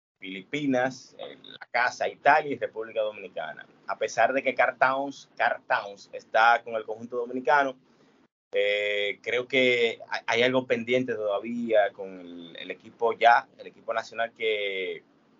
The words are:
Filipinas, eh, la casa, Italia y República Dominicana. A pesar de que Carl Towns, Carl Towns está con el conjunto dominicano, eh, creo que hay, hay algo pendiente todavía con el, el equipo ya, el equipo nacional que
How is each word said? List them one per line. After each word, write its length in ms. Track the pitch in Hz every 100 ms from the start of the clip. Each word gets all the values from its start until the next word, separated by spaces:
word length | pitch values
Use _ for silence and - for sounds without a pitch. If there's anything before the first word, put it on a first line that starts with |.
| _ _
Filipinas, 960 | 95 95 95 147 143 127 127 127 - -
eh, 180 | - 139
la 240 | 104 - -
casa, 380 | 120 123 - 95
Italia 460 | - 143 151 147
y 40 | 139
República 440 | 110 110 113 110
Dominicana. 680 | 107 104 95 82 78 69 - _ -
A 120 | 98
pesar 360 | 110 - 117
de 80 | 135
que 140 | 131 -
Carl 220 | 117 -
Towns, 500 | 131 135 139 - - -
Carl 260 | 113 - -
Towns 420 | 123 101 101 -
está 500 | - - 110 117 120
con 100 | 120 113
el 100 | 110
conjunto 320 | 110 117 123
dominicano, 580 | 120 127 127 147 139 131 _ _ _ _ _ _ _
eh, 680 | 98 101 104 104 104 101 92
creo 260 | - 120 127
que 520 | 131 127 123 117 - -
hay, 120 | 110 -
hay 180 | 113
algo 220 | 123 127 127
pendiente 480 | 120 117 127 127
todavía 800 | 107 107 101 113 120 117 107 98
con 260 | 98 95 92
el, 360 | 87 87 82 -
el 160 | 92
equipo 420 | 92 110 - 117
ya, 340 | 101 113 123 - -
el 80 | 95
equipo 260 | 92 101
nacional 380 | 113 - 113 117
que 720 | 113 113 104 101 95 90 82 _ _ _